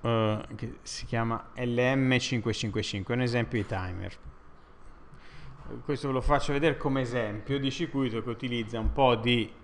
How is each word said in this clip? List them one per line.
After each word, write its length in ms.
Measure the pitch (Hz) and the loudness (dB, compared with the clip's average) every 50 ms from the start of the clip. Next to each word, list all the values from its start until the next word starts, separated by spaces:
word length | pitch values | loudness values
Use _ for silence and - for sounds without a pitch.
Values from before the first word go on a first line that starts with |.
eh, 440 | - 117 117 113 110 107 107 107 - - - | 2 2 2 4 4 2 2 0 -4 -8 -8
che 240 | 107 - 113 - - | -8 -8 -8 -10 -12
si 240 | - - - - 120 | -12 -12 -10 -10 -6
chiama 460 | - - 117 113 117 117 107 - - - | -2 -2 0 0 0 -2 -2 -4 -10 -8
L 240 | - 123 120 120 120 | -4 -2 0 2 4
M 380 | 123 127 135 135 131 131 127 123 | 4 4 4 4 4 6 4 4
cinque 320 | - - 131 117 107 120 | 2 2 -2 0 0 0
cinque 320 | 104 - - 110 104 110 101 | -2 -2 -2 -2 -2 -2 -2
cinque, 300 | - - 101 95 - 117 | -2 -4 -6 -2 -2 0
è 40 | 123 | 0
un 60 | 127 | 0
esempio 340 | 123 117 123 113 - - 117 | 2 2 0 0 0 0 -2
di 80 | 101 | -2
timer. 520 | - 120 95 92 92 90 90 92 95 - - - - - - - - - - - - - - - - - - - - - - - - - - - - - - - - 113 120 120 | -2 -4 -4 -4 -6 -6 -6 -8 -10 -10 -12 -14 -16 -16 -16 -20 -20 -20 -20 -20 -20 -20 -18 -18 -18 -18 -18 -18 -18 -20 -18 -18 -16 -16 -14 -14 -14 -14 -12 -12 -10 -10 -8 -4
Questo 220 | - 147 131 - 139 | -2 -2 -2 0 -2
ve 60 | 131 | 0
lo 80 | 131 | 2
faccio 300 | 120 - 143 139 - - | 4 4 4 4 4 2
vedere 240 | 143 143 147 160 - | 2 4 4 4 2
come 240 | - - 143 135 135 | 2 0 0 0 0
esempio 580 | 131 113 120 123 117 107 104 107 104 - 135 143 | 0 0 0 -2 -2 -2 -4 -6 -4 -2 -2 0
di 140 | 139 135 | 0 -2
circuito 500 | 131 - 170 143 - 139 135 123 107 113 | -2 -2 -4 -2 0 0 0 0 0 -2
che 80 | 107 113 | -4 -4
utilizza 480 | 117 107 - 127 120 120 113 107 117 113 | -6 -4 -4 -4 -2 -2 -4 -2 -4 0
un 120 | 110 110 | 0 0
po' 240 | - - 139 127 120 | 4 6 6 6 6
di 340 | 107 107 120 123 120 107 - - - | 6 4 4 4 4 2 -2 -6 -16